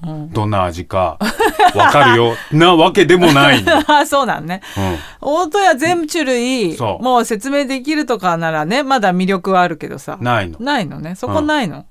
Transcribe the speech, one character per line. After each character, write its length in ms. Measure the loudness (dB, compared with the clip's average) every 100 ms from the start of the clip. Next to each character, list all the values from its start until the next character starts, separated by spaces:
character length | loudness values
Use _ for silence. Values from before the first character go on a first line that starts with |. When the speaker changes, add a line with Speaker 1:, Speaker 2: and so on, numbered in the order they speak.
| -10
Speaker 1:
う 60 |
ん。 200 | -10 -8
Speaker 2:
ど 140 | -4 -2
ん 60 |
な 140 | 0 -2
味 200 | -6 -6
か、 320 | -2 -2 -2 -6 -2 -2 2 2
わ 160 | 4 2
か 220 | 4 4
る 60 | 4
よ、 180 | 2 -2 -2
Speaker 1:
<laughs> 80 |
Speaker 2:
な 220 | 4 4 6
わ 160 | 4
け 140 | 4 4
で 120 | 6
も 160 | 6
な 220 | 6 4 4
い。 100 | 2
Speaker 1:
<laughs> 220 | 2 4
あ、 180 | 2 2
そ 180 | 0
う 20 | 0
な 120 | -4
ん 60 | -8
ね。 160 | -12 -10 -6
Speaker 2:
う 40 |
ん。 160 | -4 -4 -10 -10
Speaker 1:
大 260 | -4 -2 0
戸 120 | 2
屋 160 | 2 2
全 300 | 0 -2 -2
種 200 | -4 -2
類、 500 | -2 -2 -2 -2 -2
Speaker 2:
そ 240 | -4 -2
う。 20 |
Speaker 1:
も 160 | 0 0
う 60 | 0
説 240 | -4 -2
明 160 | -2 -2
で 160 | -4
き 140 | -2 -2
る 100 | -2
と 140 | -2
か 180 | -2 -2
な 140 | -2
ら 140 | -2 -2
ね、 180 | -2
ま 160 | 0 0
だ 140 | 2
魅 120 | 0 0
力 260 | -2 0
は 100 | 0
あ 60 | 0
る 100 | -2
け 120 | -10
ど 80 | -12
さ。 220 | -12 -6
Speaker 2:
な 220 | -2 0
い 60 | -2
の。 100 | -6
Speaker 1:
な 200 | -4 -4
い 60 | -4
の 140 | -10
ね。 160 | -12 -10
そ 120 | -4
こ 140 | -2
な 220 | 0 -2
い 40 | -2
の？ 100 | -8
Speaker 2:
う 20 |
ん。 60 | -16